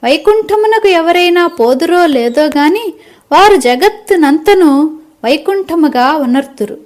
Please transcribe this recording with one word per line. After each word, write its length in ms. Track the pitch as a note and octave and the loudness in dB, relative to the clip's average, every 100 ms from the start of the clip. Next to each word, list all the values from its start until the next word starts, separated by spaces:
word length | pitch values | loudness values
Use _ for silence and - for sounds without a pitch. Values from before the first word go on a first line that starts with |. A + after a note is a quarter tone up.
వైకుంఠమునకు 840 | A#3 D4+ - G#4+ G#4+ G#4 G#4+ A4 G#4+ | -2 -2 0 0 0 -2 0 0 2
ఎవరైనా 580 | F4 E4 F4 F4 F4 F4 | 0 0 0 2 0 -2
పోదురో 600 | - A#3 B3+ E4+ F4 E4+ | 0 -2 0 0 0 2
లేదో 380 | C4+ A#3 A#3+ | 0 -2 0
గాని 500 | D4+ C#4+ C#4+ G4 A4+ - - - _ | -2 0 0 0 -4 -12 -20 -20 _
వారు 240 | D4 G4+ G4 | 2 4 4
జగత్తునంతను 1400 | B3 B3 F#4+ G#4 - F4+ D4 D4+ D#4 G4+ E4 C#4 D#4 D#4 - _ | 2 0 0 -2 -4 0 2 0 2 2 4 2 -2 -6 -20 _
వైకుంఠముగా 880 | A3 D4+ D#4 G4 F#4+ E4 D4+ B3+ B3+ | -4 -4 -2 -6 -4 -2 -2 0 -2
ఉనర్తురు. 680 | D#4 C4+ B3+ C#4 - G#3 D4+ | 0 -2 -2 -4 -8 -10 -10